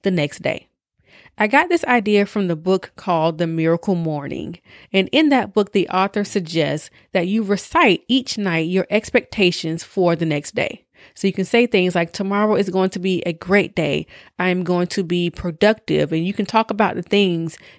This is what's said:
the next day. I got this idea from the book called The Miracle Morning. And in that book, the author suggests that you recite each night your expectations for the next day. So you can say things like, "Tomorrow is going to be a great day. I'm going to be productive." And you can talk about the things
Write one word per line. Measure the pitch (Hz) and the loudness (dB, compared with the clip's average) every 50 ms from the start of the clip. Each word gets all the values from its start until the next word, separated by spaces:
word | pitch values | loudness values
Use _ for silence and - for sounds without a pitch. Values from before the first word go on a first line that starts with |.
| - | -2
the | 196 | 0
next | 185 165 147 147 - - | 0 2 0 -2 -4 -6
day. | - - - - - _ _ _ _ _ _ _ _ _ - - - - _ | -6 -4 -4 -6 -10 _ _ _ _ _ _ _ _ _ -20 -20 -20 -20 _
I | - 208 | -2 0
got | 214 254 285 349 | 4 4 2 4
this | 349 349 330 - | 4 0 0 2
idea | - 247 240 190 214 208 202 202 | 2 0 2 2 4 2 2 2
from | - - 214 196 | 2 0 -2 -2
the | 175 165 | 0 -2
book | 156 165 185 190 190 - - _ | -2 0 0 0 0 -2 -8 _
called | - - 196 175 160 156 170 160 | -8 -2 -2 0 2 2 0 0
The | 156 175 | 0 -2
Miracle | 165 165 160 160 160 170 170 - 208 185 | -2 0 0 2 2 0 0 0 -2 -2
Morning. | 170 165 156 151 143 139 - - - - - 180 - _ _ - - - _ | 0 -2 -2 -4 -4 -6 -8 -8 -8 -8 -10 -12 -14 _ _ -20 -20 -12 _
And | - 190 185 - | 0 0 0 2
in | - 294 320 294 | 2 4 4 4
that | 277 247 196 202 - | 4 2 2 0 0
book, | 214 202 - | 0 0 2
the | - 196 - - | 0 0 0 0
author | 180 185 190 202 - 208 202 | 0 0 0 0 0 -4 -4
suggests | - - 202 170 165 170 165 147 143 143 151 - - _ _ _ _ | -2 -4 -4 -4 -2 -2 0 0 0 -2 -4 -6 -12 _ _ _ _
that | - 185 175 | -2 -2 0
you | 185 208 226 214 | 0 0 0 0
recite | 190 202 190 - - - 349 330 220 175 - - | 0 -2 -2 -2 -2 2 2 4 4 4 2 0
each | - 247 269 254 - - | 0 0 0 0 -2 -6
night | 214 202 185 165 165 160 | -4 -2 -2 0 0 -2
your | 170 180 190 - - | 0 0 -2 0 0
expectations | 208 220 - - - 240 - - - - 190 175 170 - - 160 165 170 - | -2 -2 -2 0 0 0 0 0 -2 0 0 0 0 -2 -4 -6 -6 -6 -8
for | - - 202 180 175 170 | -6 -2 0 2 2 2
the | 165 165 | 0 0
next | 160 147 143 151 - - | -2 -2 -2 -4 -6 -4
day. | - - - - - _ _ _ _ - - _ | -4 -4 -4 -6 -12 _ _ _ _ -20 -20 _
So | - - | -4 -2
you | 196 185 | -2 -2
can | 196 190 | -2 -2
say | - - 233 247 | 2 2 2 2
things | 240 - 190 180 180 175 | 4 2 2 2 2 0
like, | 170 170 170 - | 0 -2 -2 -4
"Tomorrow | - 190 190 202 202 214 214 208 | -6 -4 -2 0 0 2 2 2
is | 180 202 190 | 2 0 0
going | 180 190 185 185 | 0 0 0 0
to | - 185 | -2 -2
be | 180 190 185 170 - | -2 -2 -2 0 -2
a | 175 160 | -4 -6
great | 165 - 180 202 208 - - - | -6 -2 2 2 2 2 0 -2
day. | 175 156 147 147 151 156 - - - - - _ - | -2 -2 0 -2 -4 -6 -8 -16 -20 -20 -14 _ -2
I'm | 180 185 180 185 180 | 0 0 0 0 0
going | 170 180 175 180 | 0 0 0 0
to | 170 - 202 180 | -2 -2 -4 -2
be | 160 180 175 175 170 | -2 -2 0 0 -2
productive." | - - - 175 156 - 208 208 220 - _ - 156 151 147 160 165 | -4 -6 -8 -8 0 2 2 2 2 0 _ -2 0 0 0 0 -2
And | 160 170 | -2 -2
you | 190 196 | -2 -2
can | - 202 | -4 -4
talk | - - 220 220 - | 0 0 0 0 0
about | 214 202 214 - - | 0 0 0 0 -2
the | 180 | -4
things | 175 - 202 202 202 185 170 165 165 160 - - - - - | -4 0 2 2 2 2 0 -2 -4 -6 -8 -12 -18 -20 -20